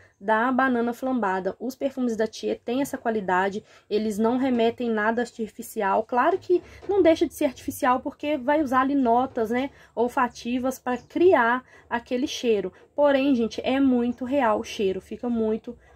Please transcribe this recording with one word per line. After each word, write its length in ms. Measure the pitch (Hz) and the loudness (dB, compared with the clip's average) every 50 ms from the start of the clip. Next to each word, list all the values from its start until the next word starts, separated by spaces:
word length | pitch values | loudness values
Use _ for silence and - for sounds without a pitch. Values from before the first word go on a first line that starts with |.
| - _ _ _ | -20 _ _ _
da 320 | 196 202 220 220 233 262 | -2 0 0 2 2 0
banana 440 | 254 247 269 262 247 233 233 240 233 | 2 2 2 2 2 2 0 -2 -4
flambada. 600 | - 269 262 262 240 214 190 185 190 180 190 - - | -4 -4 -4 -2 0 0 0 -2 -2 -2 -4 -6 -6
Os 140 | 214 247 - | -8 -10 -8
perfumes 420 | - 277 269 - 262 247 240 226 | -4 -6 -6 -4 -2 -2 -2 0
da 100 | 202 226 | -2 -2
Thier 340 | 220 - - - 214 220 - - | -4 -4 -6 -6 -6 -6 -6 -6
têm 160 | - 233 269 | -6 -4 -4
essa 160 | 285 277 - | -4 -4 -6
qualidade, 680 | 262 - 240 226 220 190 180 185 180 190 202 185 214 - _ - - _ - | -6 -4 -2 -2 -2 0 0 0 2 0 0 -4 -6 -12 _ -20 -20 _ -4
eles 260 | 202 208 214 220 202 | -4 -2 -2 -2 -2
não 220 | 196 220 226 254 254 | 0 0 0 2 0
remetem 500 | 262 269 247 233 226 233 233 - 247 233 | 0 0 0 2 2 0 0 -2 -4 -4
nada 320 | 226 214 208 220 233 233 | -2 0 0 0 0 -2
artificial. 840 | 240 - - - 220 202 - - 233 - - 220 202 190 196 208 226 | -4 -6 -6 -10 -10 -10 -10 -14 -16 -12 -6 -4 -2 0 0 0 0
Claro 340 | - 262 240 262 330 381 370 | -2 0 0 2 2 0 -2
que 240 | - - 359 339 - - - - - - | 0 0 0 0 -2 -6 -20 -16 -6 -2
não 140 | 392 403 | 2 4
deixa 240 | 320 330 330 - 339 | 4 4 4 4 2
de 80 | 277 - | -4 -2
ser 100 | - 302 | -2 -2
artificial 560 | 277 - - - - 247 - 294 254 254 262 | -2 -2 -4 -10 -10 -6 -2 0 0 0 0
porque 380 | - 294 - - - 294 302 277 | -2 -8 -10 -6 -4 -4 -4 -2
vai 240 | 240 262 294 311 | 0 0 0 2
usar 180 | 311 240 262 254 | 2 2 2 0
ali 140 | 269 269 285 | 2 2 2
notas, 560 | 277 262 233 226 240 262 254 - 247 226 208 | 2 4 4 4 4 2 0 -2 -4 -2 -2
né, 180 | 240 247 269 277 - - - - - | -2 -2 -2 -4 -8 -14 -20 -10 -2
olfativas 840 | - 233 240 - 285 247 240 - - - 240 247 254 240 262 254 - | -2 -2 0 0 0 -2 -2 -2 -8 -8 -6 -4 -2 -2 -4 -6 -6
pra 180 | - 247 247 | -6 -6 -6
criar 680 | 247 - - - 302 339 370 349 262 233 226 247 254 - _ - - - - | -6 -8 -6 0 4 6 6 6 6 4 2 0 -2 -4 _ -20 -20 -12 -6
aquele 360 | - 233 233 - 254 247 262 | -6 -6 -4 -4 -4 -4 -4
cheiro. 460 | 311 - - - 240 220 202 185 185 - - - _ - | -4 -6 -4 0 0 0 0 0 -4 -10 -12 -20 _ -2
Porém, 380 | - 294 285 277 269 269 285 269 | 2 2 4 4 4 4 2 2
gente, 260 | 233 226 220 - - | 2 0 -2 -4 -4
é 160 | - - 262 277 | -2 0 2 2
muito 460 | 277 262 247 240 240 247 240 - 262 | 4 4 4 2 0 -2 -4 -6 -6
real 360 | 240 269 285 254 220 214 214 | -2 0 0 2 2 0 0
o 40 | 233 | -4
cheiro, 340 | - - - 208 190 185 185 | -8 -4 -2 -2 -2 -2 -4
fica 300 | - - 220 208 - 247 | -8 -12 -14 -8 -6 -4
muito 480 | 240 226 220 220 220 220 - 240 233 - _ - - | -2 0 0 -2 -2 -4 -6 -12 -18 -18 _ -20 -20